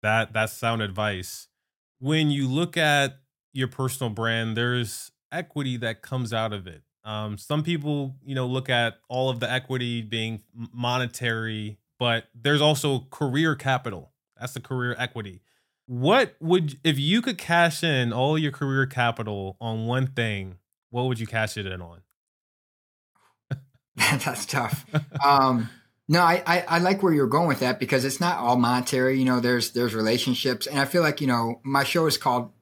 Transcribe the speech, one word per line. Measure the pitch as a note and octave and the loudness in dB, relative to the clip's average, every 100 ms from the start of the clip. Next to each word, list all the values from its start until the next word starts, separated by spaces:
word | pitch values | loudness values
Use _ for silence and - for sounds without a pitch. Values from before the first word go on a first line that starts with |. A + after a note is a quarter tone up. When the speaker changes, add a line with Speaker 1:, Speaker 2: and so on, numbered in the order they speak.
Speaker 1:
That, | G#2+ A2+ A2 | 2 0 0
that's | A2 A2 | -2 -2
sound | - A#2 A2+ | -2 -2 -2
advice. | G#2+ F#2+ G#2+ F#2+ F2+ - - _ _ _ _ _ | -2 -2 -4 -4 -8 -14 -18 _ _ _ _ _
When | C3 D#3 D3+ | -2 2 2
you | C#3+ C3+ | 0 0
look | C3+ F3 E3+ | -2 -2 0
at | D#3 D3 C#3 C3+ _ _ _ | 2 4 2 -4 _ _ _
your | C3+ C3 | -4 -4
personal | - C3 C3 B2 | -2 -4 -2 -6
brand, | G#2+ A2+ A2+ A2+ A2 | -4 -2 -2 -2 -2
there's | A#2+ B2 A2 - - _ _ | 0 0 -4 -8 -16 _ _
equity | D#3+ F3+ D3 C3+ B2 | -10 -8 -6 -6 -4
that | A#2 A2+ | -6 -6
comes | - C3 A#2+ | -8 -6 -2
out | A2+ A2 | -2 -2
of | G#2 F#2 | -6 -10
it. | D#2+ _ _ A2 | -18 _ _ -10
Um, | G#2+ G#2+ G#2 | -8 -8 -10
some | - D3+ | -4 -2
people, | D#3 E3+ D3 D3 C3+ C3+ | -2 -4 -2 -4 -6 -10
you | C3+ | -8
know, | C3 B2+ | -4 -2
look | B2+ C3 | -4 0
at | B2 A#2 A2+ _ | 0 0 -4 _
all | B2+ C3 | -2 0
of | A#2 | 0
the | A#2 | -2
equity | B2+ B2+ C3 B2 A#2 | -2 -4 -4 -4 -6
being | A2 A2+ A2+ A2 _ A#2 | -6 -6 -4 -6 _ -16
m-, | A#2 | -14
monetary, | A#2+ B2 B2 B2 - B2 A2+ A2 A2 G#2+ G#2 _ _ | -4 -2 0 -2 -4 -4 -2 -4 -6 -10 -12 _ _
but | B2 A2+ - | 0 0 -4
there's | A#2+ C#3+ D3 | -6 0 4
also | D3+ D3+ D3+ C3 - | 4 4 0 -2 -4
career | - C#3+ C3+ E3 D3+ | -4 -2 2 0 0
capital. | C3+ B2+ B2 F#2 C2+ _ _ _ | 0 -2 -2 -10 -16 _ _ _
That's | A#2+ | -12
the | - | -12
career | - C3 A#2+ A#2+ | -8 -4 -4 -4
equity. | B2 A#2+ G2+ F2 _ _ _ _ - | -6 -6 -12 -14 _ _ _ _ -12
What | B2 C#3 A#3 A#3+ _ | -2 4 4 2 _
would, | D#3+ F#3 D#3 C3 | 2 2 2 -2
if | E3 C#3 | 0 2
you | C#3+ G#3 | 4 2
could | A3+ F#3+ | 2 -4
cash | - E3+ E3+ D#3 | 0 4 4 2
in | E3+ C#3 A#2+ | 0 2 2
all | A#2 C3 D#3 | 2 2 2
your | D3+ | 0
career | C#3 C#3+ C3+ C3+ | -2 -2 0 0
capital | C3 A#2+ A#2 G#2+ G2+ F#2+ F#2+ | 2 0 0 -6 -6 -8 -8
on | A#2 A2+ A2+ | -6 -4 -2
one | B2+ C3 | 0 -2
thing, | C3+ A2+ G2+ F#2+ F2+ _ _ _ | -2 -2 -2 -8 -14 _ _ _
what | A#2+ B2+ | -4 -2
would | A#2 | -2
you | A2+ | -4
cash | A2+ A2 - | -2 -2 -4
it | G2 | -8
in | F#2 | -10
on? | E2+ E2+ _ _ _ _ _ _ _ _ _ _ _ _ _ _ _ - - _ _ - | -14 -18 _ _ _ _ _ _ _ _ _ _ _ _ _ _ _ -10 -10 _ _ -2
<laughs> | |
Speaker 2:
That's | - C#3+ - A#2 - | 0 0 -2 -6 -4
tough. | C#3 A#2+ - - D#3 - C#3 | -2 -2 -4 -2 -4 -4 0
Um, | C#3 C#3 C3 B2 A#2 - _ _ - | 4 6 6 4 -2 -10 _ _ 2
no, | D#3+ | 4
I, | E3+ F3+ - | 6 4 2
I, | F3 | 0
I | - E3 | 2 2
like | F3+ G3 | 4 4
where | G3 | 4
you're | D3+ C3 | 4 4
going | C#3+ E3+ | 4 2
with | C3 | 2
that, | B2+ B2+ | 0 0
because | C3 C#3 C3+ | 0 0 0
it's | C3+ | 0
not | F3 F3+ | -2 0
all | A#2+ B2 | 2 4
monetary. | A#2+ B2 B2 C3 C3 C3+ | 4 2 0 2 2 2
You | B2+ | 2
know, | B2+ | 2
there's, | A#2+ B2 A2+ | 2 2 0
there's | A#2+ A#2+ | 0 0
relationships. | A2 A2 B2 - B2 C3+ A#2+ - | 0 2 2 2 0 0 -2 -4
And | C#3+ | -2
I | C#3 | 0
feel | F3 | 2
like, | D#3+ D3 | 2 2
you | C#3 | 0
know, | A#2+ A#2 A#2 | 0 0 -4
my | C#3 C#3 | -2 0
show | C#3 F3 D#3+ | 2 2 2
is | - | 2
called | - B2 A#2+ _ | 0 0 -2 _